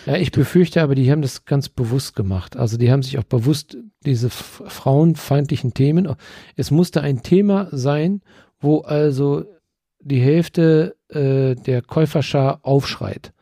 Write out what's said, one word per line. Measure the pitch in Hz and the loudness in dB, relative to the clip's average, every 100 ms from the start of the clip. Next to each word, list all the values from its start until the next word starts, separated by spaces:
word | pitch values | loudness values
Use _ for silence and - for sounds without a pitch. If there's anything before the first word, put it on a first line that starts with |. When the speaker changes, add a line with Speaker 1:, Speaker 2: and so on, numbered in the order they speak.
| - | -6
Speaker 1:
Ja, | 156 | -2
ich | 151 | -2
Speaker 2:
du | - | 0
Speaker 1:
befürchte | 139 175 170 - | 2 2 2 2
aber, | 151 | 0
die | 135 127 | 2 2
haben | 151 | 2
das | 139 - | -2 -6
ganz | - 143 135 | -4 -4 -4
bewusst | - 117 131 - | -6 -2 -2 -4
gemacht. | - 98 92 - - | -6 -4 -4 -6 -4
Also | 120 113 | -4 0
die | 120 | 2
haben | 135 | 2
sich | 131 135 | 0 -6
auch | |
bewusst | - 127 117 151 - - 226 _ | -2 -2 0 -2 -4 -18 -20 _
diese | 143 123 120 | -4 -2 -2
f-, | - - - - | -6 -16 -18 -18
frauenfeindlichen | - - 139 165 156 - 139 143 135 123 | -6 0 4 4 2 0 0 0 -4 -4
Themen, | - 135 160 196 - - - - | 0 2 2 0 -6 -12 -20 -18
es | - 135 | -8 0
musste | 147 175 160 | 2 2 0
ein | 143 131 | -2 -4
Thema | - 180 202 196 196 | 2 2 4 0 -2
sein, | 139 127 147 165 202 - _ _ _ | -4 -2 0 -2 -4 -8 _ _ _
wo | 143 151 | 0 0
also | - 151 151 135 143 143 160 95 _ _ _ _ | 0 0 0 2 0 -2 -6 -18 _ _ _ _
die | 143 135 | -4 2
Hälfte, | 127 160 165 - 165 156 175 - _ | 4 2 0 2 4 4 2 -6 _
äh, | 151 139 135 131 127 | -4 0 2 0 -2
der | - 123 | -2 -4
Käuferschar | - - 156 156 143 143 135 156 | -2 -2 0 0 -2 0 0 -2
aufschreit | - 139 135 - 95 - - _ | 0 0 0 -8 -8 -10 -14 _